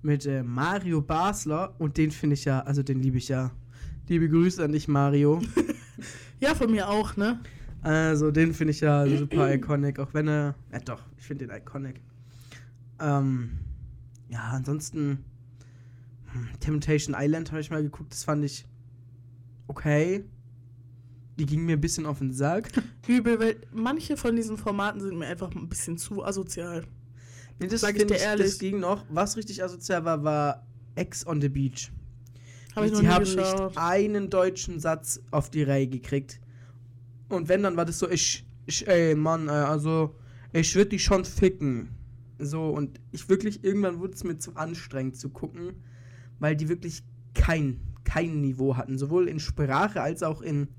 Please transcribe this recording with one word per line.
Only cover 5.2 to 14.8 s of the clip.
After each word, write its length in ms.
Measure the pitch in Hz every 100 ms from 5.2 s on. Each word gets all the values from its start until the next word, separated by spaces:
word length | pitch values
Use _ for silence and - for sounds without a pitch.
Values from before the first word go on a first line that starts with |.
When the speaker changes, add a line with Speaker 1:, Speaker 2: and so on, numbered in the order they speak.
| 147 160 226
Speaker 2:
<laughs> 60 | - 339 - - - - - - -
Ja, 140 | 269
von 160 | 311 233
mir 180 | 220 196
auch, 280 | 208 208 -
ne? 240 | 208 233 - - - -
Speaker 1:
Also, 480 | 160 156 160 151 151
den 240 | 151 165
find 160 | 151 156
ich 80 | 147
ja 240 | 151 143 143
super 440 | 143 143 - 139
Speaker 2:
<clears throat> 20 |
Speaker 1:
iconic, 440 | 139 - 147 143 139
auch 160 | 135
wenn 140 | 151 151
er, 260 | 151 147 139 -
ja 60 | 117
doch, 240 | - 113 - -
ich 100 | -
find 140 | 139
den 100 | 127
iconic. 500 | 107 - 139 135 127 - - - - - - - - - -
Ähm, 580 | 151 143 135 131 117 - - - - - - - -
ja, 140 | 117 113
ansonsten, 760 | 131 135 151